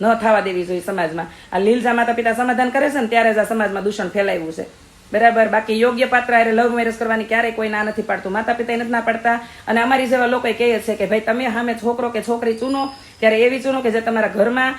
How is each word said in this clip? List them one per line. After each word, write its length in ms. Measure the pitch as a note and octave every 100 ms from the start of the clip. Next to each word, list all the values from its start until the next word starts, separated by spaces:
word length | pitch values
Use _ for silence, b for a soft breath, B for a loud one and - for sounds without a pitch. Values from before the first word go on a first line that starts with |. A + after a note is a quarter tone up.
ન 140 | G#3+
થવા 260 | A#3+ A3 G#3
દેવી 240 | F#3+ F3+
જોઈએ 160 | F3 F3+
સમાજમાં. 460 | F#3+ F#3+ E3 E3 E3 B B
આ 60 | F3+
લીલઝા 340 | G3+ A#3+ A#3+
માતા 200 | A#3 A#3
પિતા 200 | A#3 A3+
સમાધાન 380 | A3+ B3 A#3+ B3
કરે 200 | C4+ D4
છે 100 | C#4
ને 60 | A3
ત્યારે 280 | A#3 A3+
જ 40 | G#3+
આ 60 |
સમાજમાં 400 | G3+ A3+ G3+ G3
દૂષણ 240 | G3+ G#3 F3+
ફેલાયું 440 | G3+ G3 F3+ D#3+
છે, 140 | D#3+ - - - - -
બરાબર? 360 | G#3 A#3 A3+ A3
બાકી 320 | G#3+ A3 A3
યોગ્ય 240 | A#3+ A#3+
પાત્ર 300 | B3+ B3 A#3+
હારે 180 | A#3+ A3+
લવ 220 | A3 A#3+
મેરેજ 240 | A#3+ A#3 A3+
કરવાની 260 | A3+ A3
ક્યારેય 260 | G#3+ A3+ A#3
કોઈ 180 | A3+ A3
ના 140 | G#3+
નથી 200 | G#3+ G#3+
પાડતું, 300 | G3+ F#3+ F#3+
માતા 200 | G3+ A3
પિતા 240 | A#3+ A3+ A#3
નથી 140 | A#3+
ના 100 | A#3
પાડતા. 400 | A3 A3+ A#3 A#3 A#3+ B -
અને 140 | A3+
અમારી 240 | A#3+ C4 B3+
જેવા 200 | B3+ A#3+
લોકો 220 | B3+ B3 A3
કહે 200 | A#3+ A3
છે 160 | G#3+
કે 120 | G#3 G3
ભાઈ 140 | G#3+
તમે 300 | A3 A#3+ B3+
સામે 240 | A3 A#3+
છોકરો 340 | A3+ A3 A#3+ A#3+
કે 140 | A3
છોકરી 320 | G#3+ A#3 A#3
ચૂનો 400 | A3+ B3+ C4+ C#4 B B B
ત્યારે 180 | A3 A3
એવી 220 | B3 C4
ચૂનો 200 | C4 C4
કે 100 | A#3+
જે 100 | A3+
તમારા 280 | A3+ A3+ G3+
ઘરમાં 460 | G3 A3+ B3+ C4